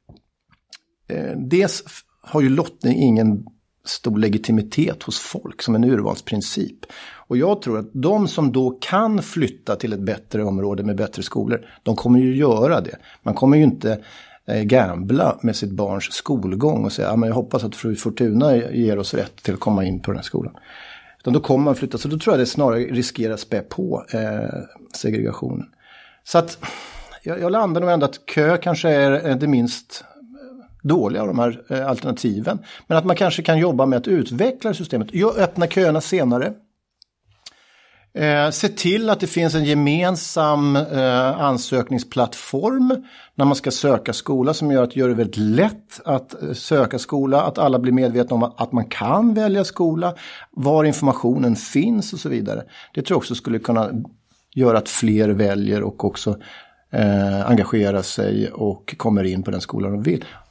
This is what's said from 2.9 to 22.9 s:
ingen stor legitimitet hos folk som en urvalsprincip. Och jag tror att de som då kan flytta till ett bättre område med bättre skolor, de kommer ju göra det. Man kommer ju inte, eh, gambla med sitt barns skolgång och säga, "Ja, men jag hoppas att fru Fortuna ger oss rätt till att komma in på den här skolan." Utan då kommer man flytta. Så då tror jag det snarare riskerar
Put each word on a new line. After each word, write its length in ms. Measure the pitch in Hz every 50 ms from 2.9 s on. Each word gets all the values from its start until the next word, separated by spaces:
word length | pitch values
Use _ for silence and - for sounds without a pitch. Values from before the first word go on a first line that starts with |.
| 123 -
ingen 480 | 143 127 110 110 113 110 104 101 104 - _ _ _ _ _ _ -
stor 340 | - - - - 120 107 104
legitimitet 840 | 110 104 101 107 - - 113 107 104 107 - - 156 - 156 -
hos 160 | - - - -
folk 440 | - - - 95 - - - -
som 120 | - 117 110
en 100 | 110 120
urvalsprincip. 920 | 127 127 104 104 104 95 - - - 113 104 95 - - - - - - - - - - - - - - - -
Och 100 | - 120
jag 260 | 127 151 190 208 202
tror 160 | - 131 110 107
att 120 | 107 110
de 360 | - 131 131 165 208 214 202 -
som 240 | - 165 151 131
då 180 | 120 131 131 127 127 -
kan 420 | - - 185 196 226 220 214 196
flytta 540 | - - - 170 147 - - - - - 104
till 160 | - - 113
ett 80 | 107 98
bättre 440 | 98 101 101 - - - - 107 107
område 380 | 101 98 95 98 101 98 98
med 140 | 101 107 101
bättre 260 | 95 107 104 - -
skolor, 440 | 95 - - 117 107 107 117 - - - - -
de 140 | - 120 110
kommer 220 | - - 120 123 123
ju 180 | 127 127 131
göra 440 | 135 151 135 113 107 120 151 170 117
det. 160 | 85 - - - - - - _
Man 120 | - 113 104
kommer 220 | - 131 135 143
ju 60 | 151
inte, 360 | 156 127 - - - 110 110 104 - - - - - - - _ - -
eh, 140 | 110 110
gambla 760 | 107 104 123 127 110 92 87 87 95 98 127 147 180 135 - -
med 140 | - 113 104
sitt 140 | - 110 101
barns 340 | 95 95 104 98 98 98 - -
skolgång 720 | - - - - 143 117 95 95 95 95 139 156 - 110 107
och 80 | 101
säga, 160 | - - 101 95
"Ja, 80 | 107
men 120 | 117 113 113
jag 60 | 113
hoppas 280 | 127 110 113 - 120 110
att 120 | 104 104
fru 200 | - - 113 107
Fortuna 600 | - - 113 107 - 123 113 107 117 143 151 131
ger 420 | 120 117 120 - 123 117 107 104 101
oss 160 | 95 - -
rätt 220 | 110 101 - - -
till 120 | - - 92
att 60 | 95
komma 240 | - - 107 95 95
in 160 | 92 92 92
på 100 | - 101
den 80 | 98 -
här 60 | -
skolan." 320 | - - 85 - - - - _ - - - - - - - - - _ _
Utan 140 | - 127
då 80 | 123 151
kommer 240 | - - 135 135 147
man 100 | 147 135
flytta. 240 | - 143 - - 117
Så 100 | - 143
då 100 | 156 156
tror 140 | - 220 185
jag 60 | 131
det 60 | 123
snarare 320 | 123 - 147 143 127 117 117
riskerar 560 | 120 -